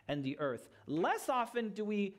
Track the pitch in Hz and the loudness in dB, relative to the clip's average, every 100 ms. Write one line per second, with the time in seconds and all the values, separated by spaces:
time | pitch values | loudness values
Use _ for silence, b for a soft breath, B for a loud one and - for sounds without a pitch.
0 | - 147 135 147 143 117 - B - 151 | -4 -2 0 0 -2 -2 -8 B -4 2
1 | 247 415 - 254 233 240 220 196 208 208 | 2 2 2 0 0 -2 -2 -2 0 2
2 | 196 | 0